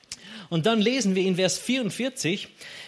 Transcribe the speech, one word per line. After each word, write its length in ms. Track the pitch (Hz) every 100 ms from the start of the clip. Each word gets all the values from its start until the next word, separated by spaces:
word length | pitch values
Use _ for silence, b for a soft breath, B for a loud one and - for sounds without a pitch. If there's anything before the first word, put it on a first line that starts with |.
| _ B 196 220 185
Und 160 | 170 180
dann 160 | 226
lesen 340 | 208 269 196 185
wir 80 |
in 120 | 190 180
Vers 240 | 185 -
vierundvierzig: 880 | - 262 214 - 247 254 147 196 - B B B